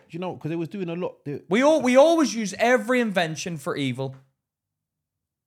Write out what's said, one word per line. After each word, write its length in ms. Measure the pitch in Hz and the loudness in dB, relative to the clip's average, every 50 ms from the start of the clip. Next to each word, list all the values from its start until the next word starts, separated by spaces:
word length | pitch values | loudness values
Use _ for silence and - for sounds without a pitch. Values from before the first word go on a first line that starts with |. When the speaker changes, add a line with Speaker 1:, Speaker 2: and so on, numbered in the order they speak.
| _ _ | _ _
Speaker 1:
Do 60 | - | -10
you 40 | 165 | -8
know? 160 | 185 180 151 | -8 -8 -8
'Cause 140 | 127 - 151 | -8 -8 -6
they 60 | 165 | -6
was 120 | 170 170 156 | -6 -6 -6
doing 220 | - 202 190 165 | -8 -8 -8 -6
a 60 | 170 | -6
lot. 280 | 175 185 - - _ _ | -6 -6 -8 -8 _ _
They 160 | 147 143 - - - | -10 -10 -10 -4 -2
Speaker 2:
We 140 | 170 226 | 0 2
all, 180 | 262 294 320 311 | 4 4 4 4
we 160 | 240 254 247 | 2 4 6
always 380 | 262 285 330 339 330 311 226 196 | 6 6 6 6 4 2 0 0
use 220 | 233 220 190 180 - | -4 -6 -6 -4 0
every 420 | 214 240 254 247 208 220 247 247 | 2 2 2 2 2 0 0 0
invention 560 | 240 220 185 185 175 160 160 - - 190 170 151 | 0 0 0 -2 -2 -2 -4 -8 -8 -10 -10 -8
for 180 | - 175 - - | -8 -6 -4 -4
evil. 380 | 143 131 123 120 135 135 131 - - _ _ _ _ _ _ _ _ _ _ _ _ _ _ _ _ _ _ _ _ _ _ _ _ | -4 -4 -4 -4 -6 -8 -10 -14 -20 _ _ _ _ _ _ _ _ _ _ _ _ _ _ _ _ _ _ _ _ _ _ _ _